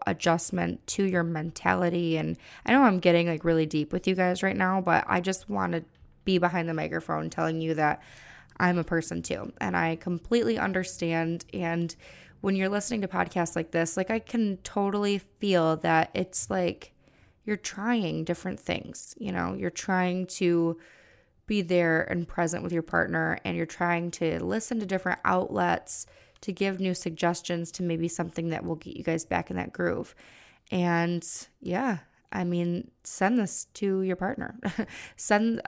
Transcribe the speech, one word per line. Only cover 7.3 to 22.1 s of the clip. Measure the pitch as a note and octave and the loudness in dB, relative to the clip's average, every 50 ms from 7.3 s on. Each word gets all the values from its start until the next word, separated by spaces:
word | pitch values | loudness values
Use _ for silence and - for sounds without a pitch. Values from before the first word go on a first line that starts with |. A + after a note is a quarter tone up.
| - E3 D#3+ D#3+ D#3+ D#3+ | -2 -2 -2 0 0 0
you | D#3+ D#3+ D#3 | 0 0 0
that | D#3 D3+ D3 D#3 - - - - - - - - - - - - - | 2 2 2 2 0 -4 -16 -20 -20 -20 -20 -20 -20 -20 -12 -4 0
I'm | F3+ F3+ F3+ F3 | 2 2 2 2
a | D#3+ | 0
person | - E3+ E3 D#3+ - E3 E3+ | 0 0 -2 -2 -2 -4 -6
too. | D#3+ - - - - - - - | -4 -4 -4 -6 -6 -8 -8 -6
And | - F#3+ F3+ | -4 -2 0
I | F3 E3 E3 E3 | 0 0 0 0
completely | E3 - F#3 F3 E3 - - A#3 A#3+ G#3+ A3+ A3+ - | -2 -4 -4 -4 -4 -2 0 2 2 2 2 0 0
understand. | - F#3+ F#3 F#3 F3+ F#3 - - F3 E3 E3 E3 E3 E3 E3+ E3 - - - | 0 0 0 -2 -2 -4 -4 -4 -2 0 0 0 0 0 -2 -4 -6 -8 -6
And | G3 F3 E3 E3+ E3+ E3+ E3 - - - - - - - - - - | -4 -2 -2 0 0 -2 -4 -4 -10 -20 -20 -20 -20 -20 -20 -12 -4
when | - G3 G3 F#3+ | -2 0 2 2
you're | F#3+ F#3+ | 2 0
listening | G3+ G#3 G#3 - B3 G#3+ | 0 0 -2 -2 -2 -2
to | G3 F3+ | -4 -2
podcasts | F#3 F3+ F3 E3 - F3 E3+ E3 - | 0 0 0 0 0 0 0 0 0
like | E3+ D#3+ - | -4 -4 -2
this, | - E3 E3 E3 - | 0 0 0 0 0
like, | G3 F#3 F#3 | -2 -2 0
I | A3 A3+ | -2 -4
can | A3 - - A#3 A3 G#3 F#3+ F3+ | -4 -2 -2 0 0 0 -2 -4
totally | - - - G#3 G3 G3 G3 G#3 G#3 G3+ G3+ F#3+ - _ _ - | -8 -6 -2 0 0 0 0 0 2 2 0 0 -2 _ _ -4
feel | G#3 G3+ F#3 F3 D#3+ D#3+ D#3+ D#3+ | 0 4 4 6 6 4 2 2
that | - E3 D#3+ D#3+ D#3+ - - | 2 4 4 4 4 2 0
it's | - F3+ - - - - - | -2 -4 -2 -2 -4 -2 -2
like | G3+ F#3 F3+ F3 - - - - _ _ _ _ _ _ _ _ _ _ - | 0 0 0 0 -2 -4 -8 -20 _ _ _ _ _ _ _ _ _ _ -6
you're | G#3 G#3 | -4 -4
trying | - - - - G3+ G3+ A#3 B3 A3+ G3 D#3+ D#3 D#3+ D#3+ | -4 -4 -8 -8 -4 -2 0 0 0 0 0 -2 -2 -2
different | F3 F3 - - F#3 - - | -2 -4 -4 -4 -8 -8 -6
things, | - - - - - - - - - - - - | -6 -4 -4 -4 -6 -10 -12 -10 -10 -10 -8 -8
you | G#3+ G3 | -6 -4
know, | F#3 F3 E3+ F3 F#3+ | -2 -2 -2 -2 -2
you're | G3 G3 F3 | -2 -4 -4
trying | - - - - F#3 F#3 F3+ F3+ F3+ F#3 F3+ | -4 -4 -2 0 2 2 2 2 0 -2 -4
to | F3 - - F#3 E3+ E3+ E3+ E3+ E3 E3+ E3 - - - - - - - _ _ _ _ _ _ - | -4 -2 0 2 4 4 4 4 2 0 -4 -8 -20 -20 -20 -20 -20 -20 _ _ _ _ _ _ -2
be | G#3+ G#3 | -2 0
there | F3+ E3 F3+ F3 F3 E3 D#3+ D#3+ - | 0 2 4 4 4 4 4 2 2
and | - | 0